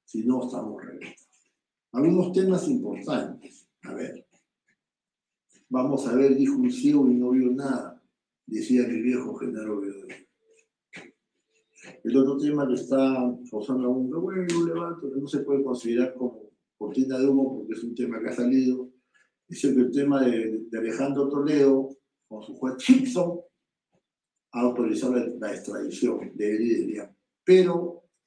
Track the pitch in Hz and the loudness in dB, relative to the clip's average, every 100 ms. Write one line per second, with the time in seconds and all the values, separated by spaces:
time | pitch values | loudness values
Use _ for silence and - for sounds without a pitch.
0 | _ 110 123 127 - - 107 104 - - | _ -4 0 0 -2 -8 -10 -12 -14 -16
1 | - - _ _ _ _ _ _ _ 123 | -18 -20 _ _ _ _ _ _ _ 2
2 | 160 180 180 185 190 180 147 123 - - | 4 4 2 2 2 2 0 -2 -4 -8
3 | 156 127 - - - _ _ _ - - | -6 -6 -6 -12 -20 _ _ _ -14 -10
4 | - - - _ _ _ _ _ _ _ | -10 -12 -20 _ _ _ _ _ _ _
5 | _ _ _ _ _ _ - 127 139 139 | _ _ _ _ _ _ -6 -2 -2 -2
6 | 117 127 139 131 139 131 123 - 143 147 | 0 4 6 6 2 2 0 2 4 6
7 | 123 123 123 127 123 135 135 123 - - | 6 4 4 4 4 0 -2 -4 -6 -16
8 | _ _ _ _ - 110 - 123 113 110 | _ _ _ _ -8 -6 2 2 2 0
9 | 123 123 104 - 123 107 107 101 98 98 | 0 0 -4 -8 -8 -6 -6 -6 -6 -10
10 | 92 - _ _ _ _ _ _ _ - | -16 -20 _ _ _ _ _ _ _ -20
11 | - _ _ _ _ _ _ _ - - | -20 _ _ _ _ _ _ _ -20 -10
12 | 113 135 139 139 147 147 131 120 - 135 | 0 2 4 2 0 0 0 -2 0 2
13 | 131 127 123 - - 107 - 127 123 131 | 2 0 -2 -4 -8 -8 -4 -2 0 -2
14 | 127 165 190 190 175 170 165 165 170 165 | -2 -4 -4 -4 -2 0 0 -2 -6 -8
15 | 139 135 139 139 139 139 135 120 117 117 | -8 -6 -4 -4 0 0 0 -4 -2 0
16 | 127 - 120 - - _ _ - 107 131 | 0 -2 -8 -8 -20 _ _ -10 -4 -2
17 | 131 131 139 135 - - 110 110 120 - | 0 2 2 4 2 -2 -8 -8 -8 -6
18 | 117 110 117 120 123 131 127 127 - _ | -6 -4 -6 0 2 4 4 0 -4 _
19 | _ _ _ _ - - 139 127 120 135 | _ _ _ _ -18 -2 2 4 4 2
20 | 143 135 123 113 110 110 - 113 113 135 | 2 2 2 0 -2 -6 -6 -6 -4 -2
21 | 139 139 139 143 151 143 135 135 135 - | -2 0 0 0 2 4 6 4 2 -8
22 | _ _ - 107 - - 254 - - 254 | _ _ -18 -16 -14 -6 -6 2 4 6
23 | - 180 170 - - _ _ _ _ _ | 4 -2 -2 -4 -12 _ _ _ _ _
24 | _ _ _ _ _ 120 123 123 110 104 | _ _ _ _ _ 0 0 2 0 0
25 | 123 123 - - 104 - - - - - | 0 0 -2 -6 -8 -8 -8 -8 -8 -2
26 | 120 - 98 - 104 107 117 110 - - | 0 0 -6 -4 0 2 2 0 -2 -6
27 | - _ _ _ - 185 175 170 - - | -10 _ _ _ 6 6 6 0 -4 -10
28 | _ _ | _ _